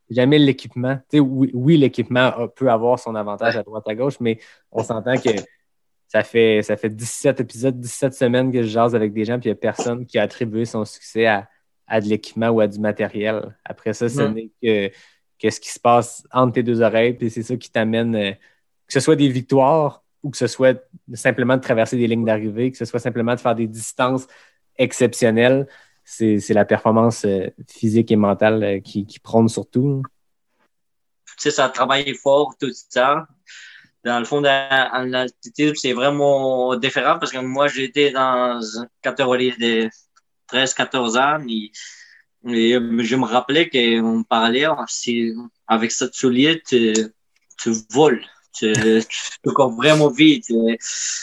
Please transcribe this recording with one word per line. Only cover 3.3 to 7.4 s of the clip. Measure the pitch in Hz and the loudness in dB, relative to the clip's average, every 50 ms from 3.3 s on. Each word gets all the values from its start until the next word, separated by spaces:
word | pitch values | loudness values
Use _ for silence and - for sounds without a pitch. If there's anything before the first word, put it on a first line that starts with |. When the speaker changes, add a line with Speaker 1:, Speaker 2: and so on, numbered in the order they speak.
| 101 98 113 117 113 | -6 -2 -2 -2 -2
Speaker 2:
Ouais. | 110 | -2
Speaker 1:
à | - | -6
droite | 104 110 110 - | -8 -12 -10 -8
à | 110 107 | -8 -4
gauche, | 113 135 143 - - | -4 -4 -4 -4 -2
mais | 120 113 110 - - - _ _ _ _ | -2 -2 -2 -4 -8 -18 _ _ _ _
on | - 113 | -6 -6
s'entend | 110 - 117 110 98 123 131 | -4 -4 -6 -6 -2 -2 -2
que | 127 - 120 107 95 85 - _ _ _ _ _ _ _ _ _ _ _ | 0 0 0 -2 -2 -4 -10 _ _ _ _ _ _ _ _ _ _ _
ça | _ - 107 | _ 0 0
fait, | 101 - - 117 113 113 107 107 | 0 2 2 4 4 4 4 2
ça | 98 - 104 - | 0 -2 -2 -2
fait | - 107 | -4 -4
dix-sept | 110 110 120 - - - - 139 - - | -6 -6 -10 -10 -6 -2 0 0 0 0